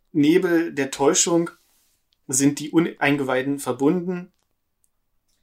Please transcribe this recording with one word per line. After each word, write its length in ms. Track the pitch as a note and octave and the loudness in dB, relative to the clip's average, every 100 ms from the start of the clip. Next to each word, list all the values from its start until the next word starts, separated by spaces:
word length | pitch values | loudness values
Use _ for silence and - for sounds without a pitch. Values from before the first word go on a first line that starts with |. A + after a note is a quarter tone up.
| _ | _
Nebel 640 | D3+ C#3+ E3+ F3+ E3+ E3+ | 2 4 4 2 0 0
der 180 | C#3+ C3+ | -4 -6
Täuschung 580 | - C#3 F3+ F#3 E3+ E3+ - _ _ _ _ _ _ - | 0 2 2 2 0 -2 -10 _ _ _ _ _ _ -6
sind 320 | C3+ C#3 C#3+ | 0 0 0
die 120 | D3+ | 0
Uneingeweihten 880 | E3 F3 - C#3+ C#3+ C3 B2+ C#3 C#3+ | 0 0 0 0 0 0 -2 -2 -4
verbunden. 720 | B2+ B2 C#3 F3+ F3 F3+ F3+ _ _ _ _ _ _ _ _ _ _ _ | -6 0 0 0 -4 -8 -12 _ _ _ _ _ _ _ _ _ _ _